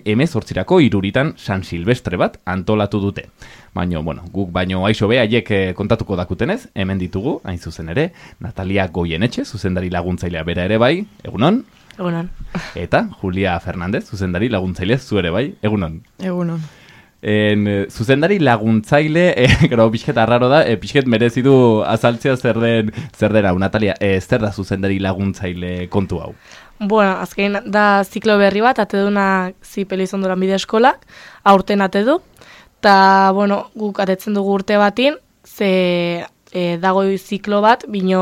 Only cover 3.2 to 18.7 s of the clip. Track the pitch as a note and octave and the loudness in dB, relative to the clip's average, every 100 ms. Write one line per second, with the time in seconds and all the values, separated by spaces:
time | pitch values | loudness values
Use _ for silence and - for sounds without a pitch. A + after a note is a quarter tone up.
3.2 | - _ - - - - F2+ E2 D#2+ C#2 | -12 _ -20 -20 -12 -6 -4 -4 -6 -8
4.2 | F2 F#2 F#2 F2 F#2 F#2 G2 A2 G#2 B2+ | -8 -8 -4 -4 -2 0 0 2 2 2
5.2 | A2 A#2 - G2+ F#2 F2+ G#2 A#2 - F#2 | 2 0 0 0 0 -2 -2 -2 -2 -4
6.2 | F2 F2 B2 A#3 - - F#2+ F#2+ F2+ F#2+ | -4 -4 -4 -4 -8 -6 -4 -4 -4 -6
7.2 | A#2+ - - F2 E2 - D#2+ A2 E3+ - | -4 -6 -8 -10 -10 -12 -6 -4 -4 -6
8.2 | - - - - F#2+ G2 F#2 F2 F2 D#2+ | -20 -14 -12 -8 -4 -2 -2 -2 -4 -2
9.2 | A#2 - C#4+ G#2+ G2 F2+ F2+ F2 F2 F2+ | -2 -4 -8 -6 -4 -2 -2 -4 -4 -4
10.2 | F#2 E2 E2 E2+ F2+ A2 A#2+ F3 G#3+ - | -6 -6 -4 -2 0 2 2 0 -6 -14
11.2 | - F#2 C#3 A#3+ - _ - - F3+ E3+ | -10 0 2 2 -2 _ -20 -8 -6 -4
12.2 | F3+ - - F3 - - F2 C#3+ G#3+ - | -8 -12 -10 -10 -10 -10 -2 0 -2 -6
13.2 | F#2+ F#2 F#2+ E2+ - F2 F2 B2+ A3 G2+ | -4 -2 -2 -2 -6 -6 -4 -6 -6 -6
14.2 | F#2+ F2 A#2+ G2 F#2 F2 F#2 C3+ - G#2 | -4 -2 -2 -2 -4 -4 -2 -2 -2 -2
15.2 | F2 E2+ C#3 - G#2+ G#2 E2 D#2+ - - | 0 -2 -4 -4 -2 -2 -4 -8 -16 -10
16.2 | F#3+ F3+ E3+ E3 D3+ - - - _ _ | -6 -4 -4 -6 -10 -16 -20 -20 _ _
17.2 | G#2+ G#2+ G#2+ G#2 G#2 G2+ G2+ - A#2 C3+ | -2 2 2 2 0 -2 -4 -4 0 2
18.2 | E3+ G3+ C#3 A#2 A2 | 2 2 2 2 2